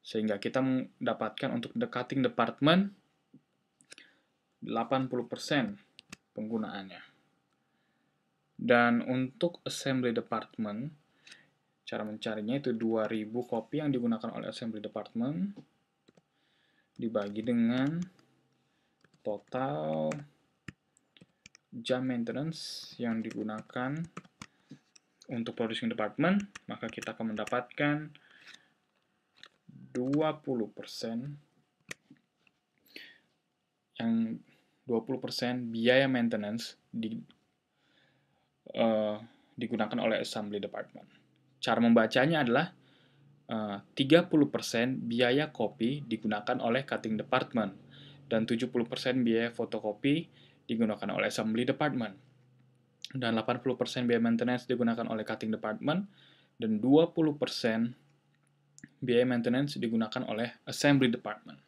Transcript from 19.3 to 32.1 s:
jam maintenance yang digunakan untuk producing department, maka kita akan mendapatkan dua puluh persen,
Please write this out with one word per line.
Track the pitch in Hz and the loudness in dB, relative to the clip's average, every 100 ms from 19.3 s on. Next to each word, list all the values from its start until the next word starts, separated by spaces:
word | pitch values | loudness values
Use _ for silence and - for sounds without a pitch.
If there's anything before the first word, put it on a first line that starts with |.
| 104 - 127 131 151 156 156 156 151 147 _ _ _ - _ _ _ _ - - _ - - _ 123 | -8 -6 -4 -4 -4 -4 -2 -2 -4 -10 _ _ _ -20 _ _ _ _ -20 -20 _ -20 -20 _ -12
jam | 117 127 131 | -2 -2 0
maintenance | 123 117 120 156 156 - - - - | -2 -4 -4 -6 -6 -10 -12 -14 -6
yang | 120 113 | -4 -2
digunakan | 110 107 107 107 - - 127 151 170 - - _ - _ _ - _ _ _ _ - | -4 -6 -6 -8 -8 -6 -4 -4 -8 -10 -20 _ -20 _ _ -20 _ _ _ _ -8
untuk | 123 117 | -6 -6
producing | 117 117 113 117 | -2 -4 -2 -4
department, | 110 104 - 160 202 202 - | -2 -4 0 2 2 -2 -14
maka | - 113 113 | -14 -10 -10
kita | 117 113 | -10 -10
akan | 110 113 107 | -6 -6 -4
mendapatkan | 104 123 120 - 147 147 151 - _ - - - _ _ _ _ _ _ _ _ - _ _ 135 131 | -4 -4 -4 -2 0 0 -4 -16 _ -20 -20 -20 _ _ _ _ _ _ _ _ -20 _ _ -20 -10
dua | 127 127 143 156 147 | -4 0 2 2 -2
puluh | - 127 104 | -4 -2 -4
persen, | - - - 113 113 139 143 _ _ _ _ _ - _ | -6 -14 -8 -6 -6 -6 -12 _ _ _ _ _ -20 _